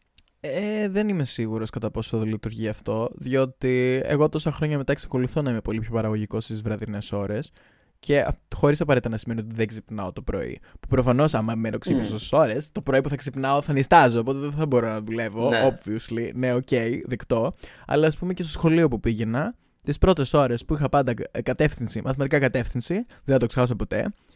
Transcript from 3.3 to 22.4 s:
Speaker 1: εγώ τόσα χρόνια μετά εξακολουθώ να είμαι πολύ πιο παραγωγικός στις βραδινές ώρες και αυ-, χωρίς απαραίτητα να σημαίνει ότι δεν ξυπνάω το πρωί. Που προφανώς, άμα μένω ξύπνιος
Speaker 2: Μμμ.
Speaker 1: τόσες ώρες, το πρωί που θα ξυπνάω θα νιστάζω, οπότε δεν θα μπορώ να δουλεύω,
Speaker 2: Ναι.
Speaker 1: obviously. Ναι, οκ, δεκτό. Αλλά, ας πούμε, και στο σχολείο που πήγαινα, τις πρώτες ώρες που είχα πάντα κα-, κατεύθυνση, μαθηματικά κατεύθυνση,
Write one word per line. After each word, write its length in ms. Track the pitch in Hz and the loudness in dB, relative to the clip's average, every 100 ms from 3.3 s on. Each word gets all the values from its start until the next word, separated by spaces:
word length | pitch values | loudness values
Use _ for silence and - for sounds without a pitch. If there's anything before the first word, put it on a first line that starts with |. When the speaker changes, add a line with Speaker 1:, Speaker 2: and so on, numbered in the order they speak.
| 131 131 - 131 127 127 131 | 0 0 -2 0 2 2 0
Speaker 1:
εγώ 240 | - 147 156 | 2 2 2
τόσα 240 | 156 160 | 2 -2
χρόνια 240 | - 151 147 | -2 -2 0
μετά 160 | 135 | 0
εξακολουθώ 500 | 143 - 127 123 156 | -2 -2 -2 0 0
να 80 | 139 | -2
είμαι 100 | 113 | -2
πολύ 200 | - 110 | -4 -4
πιο 100 | 110 | -2
παραγωγικός 520 | 113 110 107 107 110 | -2 0 -2 -4 -6
στις 180 | - 110 | -6 -6
βραδινές 500 | 107 107 107 104 - | -4 -6 -6 -8 -6
ώρες 400 | 104 98 104 151 - _ _ _ _ | -6 -4 -6 -8 -16 _ _ _ _
και 220 | - 143 | 0 0
αυ-, 340 | - - - | 0 -4 -8
χωρίς 260 | - 147 147 | 0 2 2
απαραίτητα 300 | 151 127 117 | 2 2 0
να 60 | 110 | -6
σημαίνει 240 | - 113 | -6 -6
ότι 140 | 110 | -6
δεν 120 | 113 110 | -4 -4
ξυπνάω 460 | 107 - 107 95 | -4 -12 -8 -8
το 100 | - | -8
πρωί. 380 | - 98 60 - - - | -6 -4 -6 -10 -16 -14
Που 80 | - | 0
προφανώς, 460 | 127 127 123 156 | 2 4 4 4
άμα 200 | 117 110 | 2 -2
μένω 240 | 113 113 110 | -2 -4 -4
ξύπνιος 280 | - 135 107 | 0 0 0
Speaker 2:
Μμμ. 60 | |
Speaker 1:
τόσες 200 | 107 - | -4 0
ώρες, 400 | 147 135 117 - | 2 2 0 -6
το 80 | - | -8
πρωί 200 | - 131 | 2 2
που 80 | 135 | 2
θα 80 | 139 | -4
ξυπνάω 460 | 143 139 135 143 | -6 -4 0 0
θα 100 | 143 | 2
νιστάζω, 460 | 139 135 170 131 117 | 2 8 8 8 4
οπότε 180 | 117 139 | 0 -2
δεν 140 | 143 | -4
θα 140 | 147 156 | -2 2
μπορώ 220 | 123 113 | 2 2
να 120 | 110 | -4
δουλεύω, 460 | 107 113 113 110 123 | -4 -4 -4 0 2
Speaker 2:
Ναι. 240 | 117 135 | 4 4
Speaker 1:
obviously. 580 | - 98 110 - 113 117 | 2 -6 -6 -4 -6 -6
Ναι, 200 | 123 127 | -2 0
οκ, 140 | 123 - 123 113 127 120 | 0 2 0 0 -4 -6
δεκτό. 480 | 123 - 117 123 - - - - | -8 -2 0 0 -4 -18 -14 0
Αλλά, 200 | 147 156 | 2 2
ας 100 | 156 | 0
πούμε, 160 | 175 | -4
και 80 | 180 | -4
στο 100 | 165 | -6
σχολείο 360 | - 165 160 156 | 2 4 6 4
που 120 | 113 | 2
πήγαινα, 540 | 120 110 110 120 196 - _ _ | -2 -2 -2 -2 -4 -8 _ _
τις 160 | - 147 | -6 4
πρώτες 340 | 190 156 131 | 4 6 4
ώρες 300 | 151 131 120 | 4 4 0
που 100 | - | -2
είχα 140 | 151 139 | -2 2
πάντα 260 | 143 127 | 2 2
κα-, 260 | 117 - - | -2 -4 -6
κατεύθυνση, 580 | 123 131 151 - 113 - | -4 2 0 0 -6 -6
μαθηματικά 340 | 123 131 135 | -4 -2 0
κατεύθυνση, 560 | 147 | 2